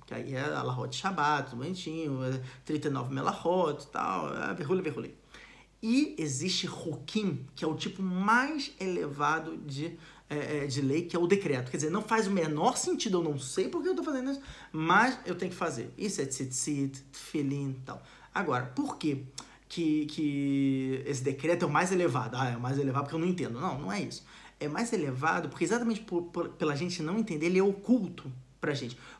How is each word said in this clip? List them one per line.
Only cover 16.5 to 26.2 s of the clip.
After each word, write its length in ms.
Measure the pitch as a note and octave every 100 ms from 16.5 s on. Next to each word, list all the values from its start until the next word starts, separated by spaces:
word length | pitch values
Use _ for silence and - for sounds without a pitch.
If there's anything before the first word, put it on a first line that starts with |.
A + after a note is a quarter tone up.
| B2+ - C#3+ C#3 C3+ -
tefilim 580 | - - D#3+ C#3 C#3+ C#3
e 140 | B2+
tal. 180 | - G#2 - - -
Agora, 320 | - F3 B2 B2
por 300 | - C#4+ -
que 300 | D3+ C3+ B2+ - - - -
que, 380 | - D#3+ D3+ D3+
que 960 | - D3+ C#3+ C#3 C#3 C3+ C3+ C3 C3
esse 180 | C3 C3+
decreto 420 | B2+ C3+ D#3 E3+
é 40 | E3+
o 20 |
mais 220 | D3 F3+
elevado? 440 | F#3 E3+ C3 A2 B2+
Ah, 120 | C3
é 80 | A#2
o 40 |
mais 180 | B2+ C#3
elevado 260 | C#3 C3
porque 100 | C#3
eu 60 | D#3+
não 80 | E3+
entendo. 320 | F3+ A#2 A#2
Não, 180 | F3 C3+
não 140 | E3+
é 80 | G3+
isso. 240 | C#3 - - - - -
É 80 | D3
mais 240 | D#3 A#3
elevado 560 | G#3+ C#3+ B2+ D#3 F3+ D3
porque 120 | -
exatamente 380 | E3+ A#3 A#3 G#3+
por, 220 | - F3